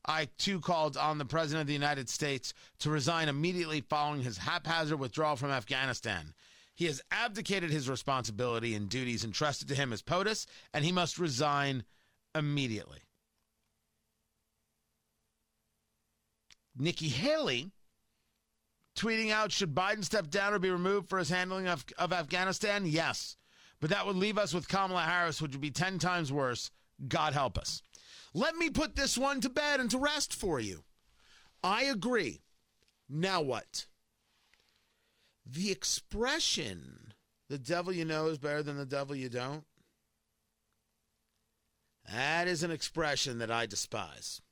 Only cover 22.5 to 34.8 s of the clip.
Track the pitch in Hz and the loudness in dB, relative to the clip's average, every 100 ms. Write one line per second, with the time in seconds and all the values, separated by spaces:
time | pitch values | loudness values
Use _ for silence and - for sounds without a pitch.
22.5 | 185 208 202 180 156 160 180 - - _ | 2 0 2 2 2 2 -2 -8 -14 _
23.5 | - - _ 156 202 190 185 208 208 196 | -20 -20 _ 0 2 2 2 2 2 2
24.5 | 170 - 190 190 180 160 175 170 - 156 | 0 0 0 2 2 2 4 2 0 -4
25.5 | 135 147 127 185 185 170 175 147 143 131 | -4 -4 0 0 2 2 2 0 0 0
26.5 | 120 - - _ - 135 160 156 143 127 | 0 -6 -12 _ -12 -2 2 2 2 0
27.5 | - - - - - - - - - 294 | -2 -6 -8 -10 -20 -20 -20 -8 0 0
28.5 | 330 330 262 311 - 277 240 269 277 262 | 2 0 0 0 0 0 2 0 0 0
29.5 | 294 294 285 240 254 285 302 - - 196 | 0 2 2 2 2 2 0 -2 -2 0
30.5 | 143 104 85 - _ _ _ - - - | 0 -2 -8 -14 _ _ _ -20 -20 -20
31.5 | _ 180 214 277 226 208 240 139 73 _ | _ 0 4 2 2 2 2 0 -6 _
32.5 | _ _ _ _ _ - 147 185 185 143 | _ _ _ _ _ -8 -2 2 2 2
33.5 | 113 - - - _ _ _ _ _ _ | -2 -4 -10 -10 _ _ _ _ _ _
34.5 | _ _ _ | _ _ _